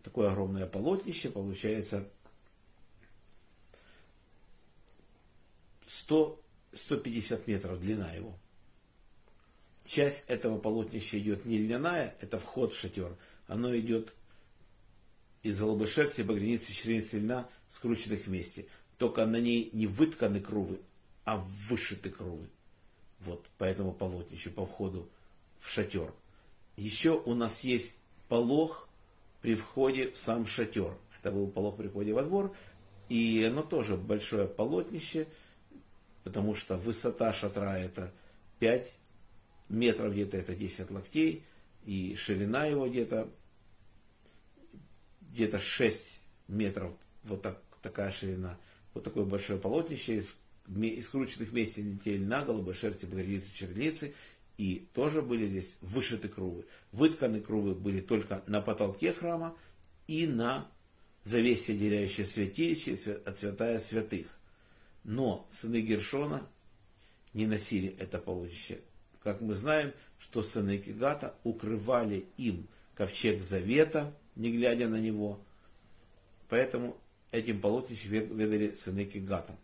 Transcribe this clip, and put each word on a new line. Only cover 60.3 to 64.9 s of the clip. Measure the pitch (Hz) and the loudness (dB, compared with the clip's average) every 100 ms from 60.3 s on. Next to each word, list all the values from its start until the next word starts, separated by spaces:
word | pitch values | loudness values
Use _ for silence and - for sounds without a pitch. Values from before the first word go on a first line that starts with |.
| 120 120 135 - - - - - - | 2 0 -2 -6 -18 -20 -20 -20 -14
завесе, | 104 117 120 117 - | 2 6 6 4 2
отделяющей | 104 104 104 98 101 | 2 4 4 2 -2
святилище | 98 - 98 98 165 156 - 123 | -2 0 -2 2 2 2 0 -4
свя-, | 104 101 | -4 -6
от | - 98 | -6 -4
святая | 101 98 117 113 | -6 0 0 0
святых. | 95 110 107 95 82 - - - - - - | 0 -2 -2 -4 -6 -16 -20 -20 -20 -20 -20